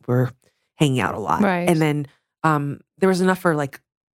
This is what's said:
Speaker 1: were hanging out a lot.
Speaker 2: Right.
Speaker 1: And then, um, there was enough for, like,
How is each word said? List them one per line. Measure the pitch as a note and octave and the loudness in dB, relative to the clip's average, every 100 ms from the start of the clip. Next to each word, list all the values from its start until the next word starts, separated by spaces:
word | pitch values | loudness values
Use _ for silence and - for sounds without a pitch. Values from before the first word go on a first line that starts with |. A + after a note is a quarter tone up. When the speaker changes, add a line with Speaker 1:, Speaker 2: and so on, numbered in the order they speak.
| - | -4
Speaker 1:
were | B2 B2 - _ _ _ - | -2 -2 -6 _ _ _ -2
hanging | D3+ B2+ | 0 0
out | F#2 | -2
a | - | -2
lot. | F#2+ D#2+ | -2 0
Speaker 2:
Right. | G3+ F3 F3 | 0 0 0
Speaker 1:
And | D#3+ | 2
then, | D#3 D3 C#3+ _ _ _ | 0 -2 -6 _ _ _
um, | D#3+ D3 C#3+ - _ - | -2 0 -2 -8 _ -2
there | F#3+ | 0
was | F3+ | 2
enough | F#3 F#3 | 2 2
for, | F3 | 0
like, | D3+ C#3 - _ _ _ | 0 -2 -8 _ _ _